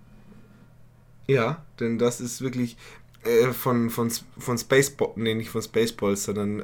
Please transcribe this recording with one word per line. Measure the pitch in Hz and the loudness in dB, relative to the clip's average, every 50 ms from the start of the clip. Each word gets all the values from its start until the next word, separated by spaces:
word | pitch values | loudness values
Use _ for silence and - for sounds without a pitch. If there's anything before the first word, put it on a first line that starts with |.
| - - - - - - - - - - - - - - - - - - - - - - - - - | -20 -20 -20 -20 -20 -20 -20 -20 -20 -20 -20 -20 -20 -20 -20 -20 -20 -20 -20 -20 -20 -20 -20 -10 -2
Ja, | - 135 123 113 123 156 - - - - - | 0 2 2 2 0 -4 -6 -12 -18 -10 -6
denn | 117 113 117 113 | -4 -2 0 2
das | 120 120 120 - | 0 0 0 -2
ist | 127 120 - - | -8 -8 -8 -6
wirklich, | 131 131 123 127 123 117 - - - - - - - - - - - | -8 -6 -4 -4 -4 -4 -6 -12 -20 -20 -20 -20 -20 -20 -18 -8 -2
äh, | 113 120 113 123 131 | 2 4 6 6 4
von, | 120 - - 131 120 120 117 113 | 2 0 0 2 2 2 2 0
von | - 120 117 117 | 0 -2 -2 -2
S-, | 117 - - - - - | -2 -6 -10 -12 -16 -10
von | - 127 123 113 | -4 -4 -4 -2
Spaceball, | - - 135 135 135 - - - - - - | 0 4 4 4 4 4 0 -2 -2 -2 -2
nee, | 104 113 113 110 | -2 -2 0 0
nicht | 113 107 - | -2 -4 -4
von | - 117 | -6 -6
Spaceballs, | 110 - - 113 117 117 - - 104 101 101 101 - | -6 0 2 2 2 2 0 -2 0 0 0 0 -2
sondern, | - 98 104 101 104 107 104 | -4 -2 -2 -2 -2 -4 -4